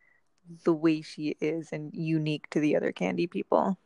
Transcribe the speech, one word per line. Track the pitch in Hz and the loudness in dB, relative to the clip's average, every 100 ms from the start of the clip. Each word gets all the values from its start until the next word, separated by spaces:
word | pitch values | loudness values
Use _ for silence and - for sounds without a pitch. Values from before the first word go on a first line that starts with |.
| _ _ _ _ 175 165 | _ _ _ _ -20 -2
the | - | 2
way | 160 165 156 | 2 2 0
she | 156 - 151 - | -2 -8 -6 -2
is | 156 165 156 | -2 -4 -6
and | 160 151 | -8 -8
unique | - 160 160 156 147 - | -4 0 0 0 -2 -2
to | - | 0
the | - - | 2 2
other | 165 | 0
candy | - 180 180 175 | -2 -2 0 -2
people. | 196 - - - 190 | -4 2 2 2 -2